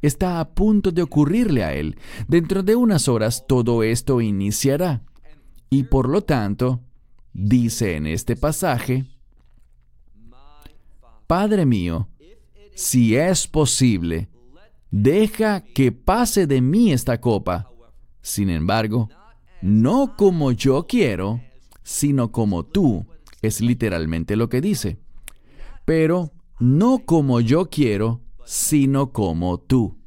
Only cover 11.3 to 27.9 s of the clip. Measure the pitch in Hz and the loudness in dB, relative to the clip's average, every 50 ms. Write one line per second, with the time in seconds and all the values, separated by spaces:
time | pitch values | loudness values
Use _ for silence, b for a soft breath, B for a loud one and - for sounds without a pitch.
11.3 | 165 180 202 214 214 202 175 135 120 101 87 85 82 82 - - - _ - - | -2 0 0 0 2 2 2 2 2 2 0 -2 -2 -4 -6 -8 -10 _ -20 -20
12.3 | - - _ _ _ - - - - - - - - 131 117 113 107 127 156 180 | -20 -20 _ _ _ -20 -20 -20 -14 -8 -6 0 2 2 4 4 2 2 2 0
13.3 | 190 - - - - 156 151 131 - - 135 123 110 92 82 82 82 82 101 - | 0 -2 -2 -4 0 0 0 0 2 2 2 2 2 0 -2 -4 -4 -4 -6 -8
14.3 | - - - - - - - _ _ - _ - - 101 104 123 151 202 220 208 | -14 -20 -20 -20 -20 -20 -20 _ _ -20 _ -6 -2 2 2 4 4 4 2 0
15.3 | - - 220 214 208 185 - - - - 135 123 123 - - - 185 226 247 220 | 0 -2 -2 -2 -2 -2 -6 -8 -2 0 0 0 0 -2 -2 -2 0 0 0 0
16.3 | - 202 185 151 139 131 127 127 160 214 240 214 160 127 - - 120 117 - 120 | 2 0 0 2 2 2 2 2 2 4 4 4 2 0 0 -2 -4 -2 0 0
17.3 | 110 98 - - 90 90 95 - - - - - - - - - - - - - | 0 0 -2 -4 -6 -6 -6 -12 -16 -20 -20 -20 -20 -20 -20 -20 -20 -20 -14 -10
18.3 | - - 101 95 85 80 78 92 101 110 113 110 107 123 113 107 - - - - | -4 -2 -2 -2 -2 -2 0 0 0 0 0 0 -2 -2 -4 -4 -8 -20 -20 -20
19.3 | - _ _ _ _ - - 92 104 107 113 131 196 262 277 233 - - 202 196 | -20 _ _ _ _ -6 0 2 4 4 4 4 4 2 0 0 0 2 4 4
20.3 | 180 165 151 131 123 120 - 139 131 139 156 - - 247 196 131 101 87 92 98 | 4 4 0 0 0 0 2 2 2 2 0 -2 0 0 0 0 0 -2 -4 -4
21.3 | 117 120 117 - _ - - _ - - - - - - - 143 143 135 120 110 | -4 -6 -8 -14 _ -20 -20 _ -20 -20 -16 -12 -6 -2 -2 0 2 0 0 -2
22.3 | - - 113 104 95 85 82 - - 202 190 143 107 82 98 - - - _ - | -2 -2 -2 0 -2 -2 -6 -2 0 2 2 2 0 0 -6 -10 -16 -20 _ -20
23.3 | - - - 110 110 - 113 120 123 120 117 107 92 82 80 80 80 82 82 - | -14 -4 -4 -4 -2 0 0 -2 0 0 -2 -4 -2 -2 -4 -4 -4 -4 -4 -2
24.3 | 104 107 117 - - 123 151 208 202 139 - 98 76 - - - - - - - | -2 -2 -2 -2 -2 -2 -2 -2 -4 -2 -4 -6 -8 -8 -12 -20 -20 -18 -20 -20
25.3 | B B B B B B B B B B B - 160 160 160 160 170 180 175 156 | B B B B B B B B B B B 0 2 2 2 2 2 0 -2 -6
26.3 | - - - - - - 120 123 135 151 202 247 262 254 254 - 165 165 147 135 | -10 -16 -20 -20 -6 0 2 4 4 4 4 4 2 0 0 2 2 2 4 2
27.3 | 123 120 120 113 135 165 190 156 - 143 143 113 | 2 2 2 2 2 0 0 -2 -2 -2 0 0